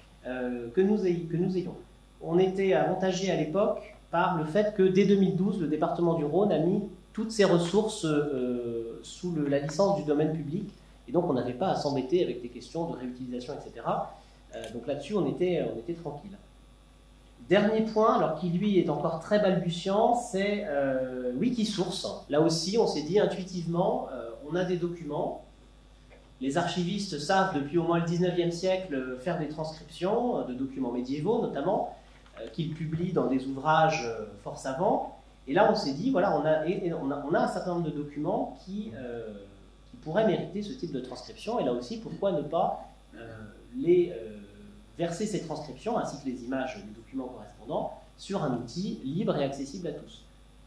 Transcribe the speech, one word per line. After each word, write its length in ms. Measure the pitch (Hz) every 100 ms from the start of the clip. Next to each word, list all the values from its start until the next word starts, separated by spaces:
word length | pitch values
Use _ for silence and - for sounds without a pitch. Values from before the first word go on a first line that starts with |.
| - - 127
euh, 440 | 127 123 123 120
que 100 | 185
nous 240 | 196 214 185
ay-, 220 | 170 156
que 80 | 170
nous 180 | 185 185
ayons. 200 | - - - - - -
On 160 | 156 170
était 340 | 190 190 190
avantagé 560 | 165 - 180 190 175 190
à 60 | 156
l'époque 600 | 156 190 220 - - - -
par 260 | 170 180 170
le 100 | 156
fait 280 | 180 208
que 80 | 202
dès 240 | 185 185 202
deux 120 | 202
mille 180 | 185 160
douze, 240 | 196 -
le 60 | 147
département 480 | 151 170 170 170 156
du 100 | 147
Rhône 260 | 165 208
a 60 | 156
mis 240 | 165 208 - - -
toutes 180 | - 226
ses 140 | - 185
ressources, 580 | 175 170 202 214 -
euh, 960 | 160 147 147 131 123 123 117 117 113 -
sous 280 | - - 180
le, 140 | 160 143
la 120 | 139
licence 380 | 156 175 202 151
du 80 | 151
domaine 280 | 147 156
public. 380 | 160 139 180 208 - - - -
Et 40 |
donc, 180 | 147 170
on 40 |
n'avait 200 | 127 120
pas 160 | 123 185
à 60 | 143
s'embêter 480 | 147 131 127 180
avec 180 | 151 117
des 80 | 120
questions 400 | 135 - 160 165
de 60 | -
réutilisation, 580 | 127 123 127 123 143
et 100 | 139
cetera. 540 | 107 113 156 214 - - - - - 113
Euh, 80 | 110
donc 140 | 117 123
là-dessus, 280 | 135 - 208
on 120 | 143
était, 360 | - 180 165 123
on 60 | 113
était 160 | -
tranquille. 420 | 170 151 147 202 196 - - - - - - - - - - 123
Dernier 340 | 190 208 220
point, 320 | 220 214 220 -
alors 220 | 151 -
qui 120 | 180
lui 280 | 175 208 185
est 120 | 160
encore 320 | 143 170 165
très 180 | - 208
balbutiant, 760 | 196 170 170 165 196 196 233 -
c'est, 500 | - 190 202 208 151
euh, 640 | 143 135 131 127 127 123 127
Wikisource. 880 | 240 233 208 - 175 - 104 92 -
Là 120 | 143
aussi, 360 | 165 160 185 226
on 100 | -
s'est 160 | 156
dit 160 | 151 202
intuitivement, 880 | 185 185 180 180 160 170 202 247 -
euh, 200 | 127 - - 147
on 40 | 175
a 100 | 180
des 100 | 180
documents. 720 | 175 170 147 151 - - - - - - - - - - - -
Les 160 | 131 156
archivistes 600 | 170 185 175 202 - 147
savent 360 | 151 190 185 143
depuis 220 | 135 170
au 60 |
moins 160 | 165 170
le 60 | 165
dix-neuvième 460 | 175 180 170 170
siècle, 420 | - 185 185 185
euh, 240 | 135 127 127
faire 200 | 180 165
des 80 | 147
transcriptions, 920 | 156 156 - - - 180 233 247 151
euh, 40 |
de 100 | 127
documents 380 | 123 135 135 123
médiévaux 500 | 123 123 147 170 240
notamment, 540 | 175 139 156 214 - - - - - -
euh, 60 | 117
qu'ils 240 | - 151
publient 400 | - 156 160 185
dans 140 | 156 123
des 180 | 131 131
ouvrages, 580 | 135 151 160 156 120 117
euh, 200 | 110 104 101
fort 140 | 147 -
savants. 600 | 135 135 202 277 - - - - -
Et 60 |
là, 160 | 156 220
on 40 | 196
s'est 180 | 147
dit, 180 | 139 240
voilà, 260 | 190 190 151
on 60 |
a, 240 | 156 156 160
et, 200 | 196 180
et 60 |
on 160 | 165 139
a, 120 | 139 139
on 40 |
a 60 | 202
un 80 | 240
certain 280 | 185 180 175
nombre 100 | 156
de 100 | 147
documents 600 | 147 147 156 226 262 - -
qui, 260 | 202 - 135
euh, 280 | 123 117 107 101 - - - - -
qui 60 | -
pourraient 320 | 156 175 214
mériter 360 | 160 - 202
ce 100 | 208
type 180 | 127 165
de 80 | 135
transcription. 600 | - - - - - 233
Et 40 |
là 80 | 143
aussi, 280 | 123 - 220
pourquoi 340 | - 165 196
ne 80 | 160
pas, 480 | 135 165 202 - - - - 117
euh, 100 | 113 110 104 101 113 123
les, 340 | 156 180 -
euh, 220 | - 110 104 101 - - - - -
verser 300 | 170 - 214
ces 160 | -
transcriptions, 540 | 156 143 143 127 214 226
ainsi 200 | 147 143
que 60 | 131
les 180 | 113
images 320 | 117 135 123 104
des 160 | 101 107
documents 320 | - 135 123
correspondants, 720 | 120 104 - 107 185 220 - - -
sur 260 | - 196
un 140 | 151 120
outil 420 | - 165 214 -
libre 340 | 131 160 220 156
et 60 |
accessible 440 | 139 143 135 196 165
à 40 |
tous. 320 | 143 - - - - - -